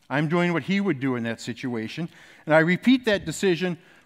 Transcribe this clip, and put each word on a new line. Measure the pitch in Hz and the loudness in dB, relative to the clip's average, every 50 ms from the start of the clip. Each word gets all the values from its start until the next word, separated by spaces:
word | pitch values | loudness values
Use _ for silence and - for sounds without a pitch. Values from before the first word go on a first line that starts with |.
| _ - | _ -4
I'm | 127 139 160 151 | -2 -2 0 0
doing | 165 175 175 175 170 | 0 0 0 0 0
what | 160 120 | -2 -2
he | - 190 202 | -2 -2 0
would | 202 202 156 127 | 0 -2 -2 -2
do | 131 135 127 | -2 -2 -2
in | 120 113 | -2 -2
that | 117 113 107 | -4 -6 -6
situation, | - - 117 - - 131 120 113 110 110 - - 165 170 - - - - - - _ | -8 -10 -10 -8 -8 -6 -6 -6 -6 -8 -8 -10 -10 -10 -12 -16 -20 -20 -20 -12 _
and | - 196 | 4 4
I | 160 | 4
repeat | 160 170 180 - - 240 254 262 254 | 6 4 2 2 4 4 4 4 4
that | 226 208 190 151 | 2 0 0 -2
decision | 165 147 - - 196 175 151 185 180 170 - - _ _ _ _ | -6 -6 -2 0 0 2 0 0 -4 -4 -6 -10 _ _ _ _